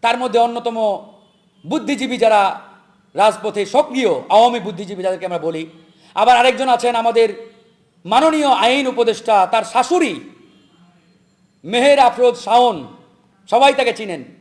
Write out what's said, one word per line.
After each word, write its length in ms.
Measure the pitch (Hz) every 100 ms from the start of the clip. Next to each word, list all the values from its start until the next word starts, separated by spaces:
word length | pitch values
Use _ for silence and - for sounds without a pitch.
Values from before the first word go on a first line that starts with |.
তার 140 | 233 247
মধ্যে 200 | 247 214 233
অন্যতম 300 | 233 233 226 220 196 - _ _ _ _ _
বুদ্ধিজীবী 520 | 156 285 214 277 254 240
যারা 240 | 220 214 190 - - _ _ _ _
রাজপথে 480 | 147 208 202 208 208 196
সক্রিয়, 460 | 262 302 254 233 165 -
আওয়ামী 260 | 196 240 240
বুদ্ধিজীবী 420 | 196 170 196 196
যাদেরকে 260 | 185 185 180
আমরা 180 | 175 151
বলি, 160 | 160 160 - _ _ _ -
আবার 180 | 220 247
আরেকজন 300 | 247 226 262
আছেন 260 | 240 240 233
আমাদের 320 | 233 233 226 202 - _ _ _ _ _
মাননীয় 460 | 175 220 311 311 294 233
আইন 220 | 220 269 262
উপদেষ্টা, 500 | 247 233 214 - 208 185
তার 140 | 226 220
শাশুড়ি 400 | 233 247 359 302 151 - - _ _ _ _ _ _ _ _ _ _ _ _
মেহের 340 | 151 233 269 277
আফরোজ 360 | 247 233 247 240
শাওন, 320 | - 233 247 185 120 - _ _ _ _ _
সবাই 240 | 233 269 262
তাকে 140 | 247 220
চিনেন 240 | 214 165 123 -